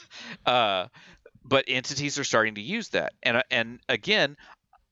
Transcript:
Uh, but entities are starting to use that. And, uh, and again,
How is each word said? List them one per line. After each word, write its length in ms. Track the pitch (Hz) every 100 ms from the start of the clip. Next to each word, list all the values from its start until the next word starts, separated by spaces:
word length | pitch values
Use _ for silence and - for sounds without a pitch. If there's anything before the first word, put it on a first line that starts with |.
| - - - 214 -
Uh, 400 | 123 110 95 90 - - - - -
but 200 | 123 139 131
entities 520 | 131 - 139 143 139
are 60 |
starting 300 | 131 117 110 104
to 40 |
use 300 | 110 220 -
that. 220 | 92 73 -
And, 160 | 127 120
uh, 40 | -
and 300 | 127 113 123 -
again, 480 | 120 160 214 143 147 - - _ _ _